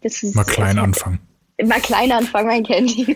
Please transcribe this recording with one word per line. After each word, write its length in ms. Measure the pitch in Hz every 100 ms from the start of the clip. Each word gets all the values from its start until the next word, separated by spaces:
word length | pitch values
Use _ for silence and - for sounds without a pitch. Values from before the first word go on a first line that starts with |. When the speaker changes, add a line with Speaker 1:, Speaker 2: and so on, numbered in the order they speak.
Speaker 1:
das 220 | 226 -
ist 100 | 202
Speaker 2:
Mal 100 | 202
klein 340 | 202 - 98 104
Speaker 1:
es 40 |
Speaker 2:
anfangen. 380 | 98 92 - 90 - _ _ -
Speaker 1:
Mal 180 | 220 233
klein 300 | - 233 254
anfangen, 380 | 233 233 208 220
man 160 | 233
kennt 340 | 220 190 247 226
ihn. 160 | 254